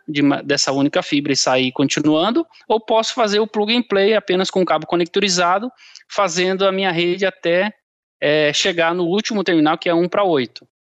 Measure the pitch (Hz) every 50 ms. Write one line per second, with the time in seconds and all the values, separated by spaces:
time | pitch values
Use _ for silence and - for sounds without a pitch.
0 | _ - 147 147 143 139 139 98 - 139 143 139 - 147 135 139 139 151 - 180
1 | 175 - 147 143 143 143 135 - - 135 127 131 131 127 - - 139 135 - -
2 | 151 151 151 156 175 214 247 339 330 - _ - _ - 226 220 - - 226 220
3 | 220 - - 262 226 208 202 208 226 214 - 214 208 208 233 247 240 - 202 196
4 | 196 202 220 202 - - 180 185 185 - - 190 180 - 160 156 156 - - 170
5 | 175 165 - 202 196 202 180 180 175 170 185 202 226 254 - _ - - - -
6 | - _ - - 196 180 160 185 180 185 190 185 196 190 190 190 196 190 165 165
7 | 175 175 180 190 196 185 - _ - 170 170 180 196 214 - _ _ _ _ _
8 | _ _ _ _ 147 147 151 156 151 147 139 - - 196 175 165 165 165 170 180
9 | 175 165 180 214 220 - 226 202 175 196 175 160 151 156 165 - - 175 170 165
10 | 175 170 - 202 202 185 160 135 123 110 - - - _ _ _